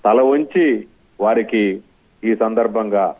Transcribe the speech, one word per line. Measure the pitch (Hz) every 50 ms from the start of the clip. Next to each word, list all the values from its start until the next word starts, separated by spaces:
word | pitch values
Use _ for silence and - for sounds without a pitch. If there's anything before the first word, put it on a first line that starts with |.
| -
తల | 104 110 123
వంచి | 131 135 139 147 156 147 - 185 170 147 120 107 104 - _ _ _ _ _ -
వారికి | 101 107 113 113 110 - 120 110 104 98 95 98 - _ _ _ _ _ _ _ -
ఈ | 113 110
సందర్భంగా | 107 113 110 113 117 113 113 107 117 110 104 101 101 95 87 -